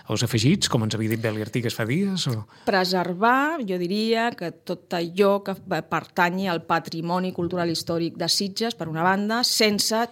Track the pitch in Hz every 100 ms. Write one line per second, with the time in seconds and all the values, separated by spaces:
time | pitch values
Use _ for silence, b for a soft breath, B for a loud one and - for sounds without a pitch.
0 | - 107 117 113 120 202 - 123 110 110
1 | 110 113 113 107 107 131 113 - 110 151
2 | 202 185 147 110 - B - 196 185 185
3 | 170 180 226 254 285 330 208 180 175 208
4 | 226 226 233 233 170 - - 175 _ 180
5 | 170 180 202 202 196 185 - 160 - 165
6 | - - 175 185 196 165 - 165 160 165
7 | 170 180 185 180 175 180 170 165 - 170
8 | 170 - 170 - 202 190 226 - 165 160
9 | 180 190 208 226 247 - 214 208 - 220
10 | 233